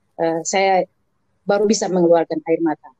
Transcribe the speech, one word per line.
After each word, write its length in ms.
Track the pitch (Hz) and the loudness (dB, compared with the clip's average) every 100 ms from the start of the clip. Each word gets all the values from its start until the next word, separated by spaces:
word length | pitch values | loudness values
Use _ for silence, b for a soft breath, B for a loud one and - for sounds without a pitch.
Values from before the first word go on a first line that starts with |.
| _ - | _ -6
eh, 220 | 165 165 | -4 -4
saya 400 | 165 196 196 185 - _ _ _ _ _ 185 | -4 0 2 2 -2 _ _ _ _ _ -2
baru 240 | 202 208 | 0 2
bisa 160 | 214 190 | 0 0
mengeluarkan 560 | 185 170 170 160 160 170 | 2 4 2 0 -6 -2
air 80 | 165 165 | -2 -2
mata. 240 | 151 - | -4 -12